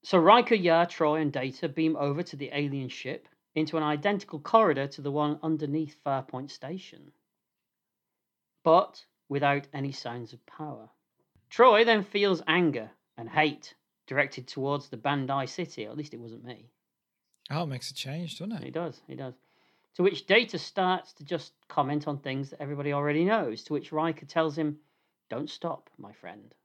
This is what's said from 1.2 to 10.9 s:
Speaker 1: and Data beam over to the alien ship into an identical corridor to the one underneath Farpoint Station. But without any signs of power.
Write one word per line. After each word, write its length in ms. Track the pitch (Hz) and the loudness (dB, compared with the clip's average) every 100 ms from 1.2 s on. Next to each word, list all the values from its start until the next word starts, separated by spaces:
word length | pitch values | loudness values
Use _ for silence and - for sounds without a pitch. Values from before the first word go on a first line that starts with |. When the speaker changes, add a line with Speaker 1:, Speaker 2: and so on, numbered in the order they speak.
Speaker 1:
and 120 | 151 | 0
Data 360 | 139 131 127 165 | -2 -6 -6 -6
beam 280 | 143 160 156 | -2 -2 0
over 260 | 143 143 | -2 -2
to 140 | 175 143 | -6 -10
the 140 | 135 | -8
alien 360 | 143 143 139 127 | -4 -4 -4 -8
ship 380 | - 127 - _ _ _ | -10 -10 -10 _ _ _
into 220 | 156 156 160 | -4 -2 0
an 40 | |
identical 560 | 151 151 202 202 - 156 | -2 0 0 -2 -6 -14
corridor 480 | - 226 208 135 139 | 2 4 4 2 -2
to 140 | - | -6
the 80 | 143 | -6
one 280 | 143 147 156 | -2 -2 -2
underneath 540 | 160 156 147 151 151 - | -4 -4 -2 -4 -6 -8
Farpoint 460 | 143 135 131 127 143 | -4 -4 -4 -12 -12
Station. 600 | - 131 185 - - 147 _ _ _ _ _ _ _ _ _ _ _ _ _ _ _ | -14 -12 -12 -14 -20 -20 _ _ _ _ _ _ _ _ _ _ _ _ _ _ _
But 420 | - 170 208 - _ _ _ | 6 6 4 -8 _ _ _
without 380 | 143 143 143 143 | 0 2 2 -2
any 200 | 143 139 | -6 -6
signs 400 | 131 120 120 113 | -6 -10 -10 -12
of 120 | 123 _ | -18 _
power. 420 | - 156 120 110 | -14 -12 -12 -18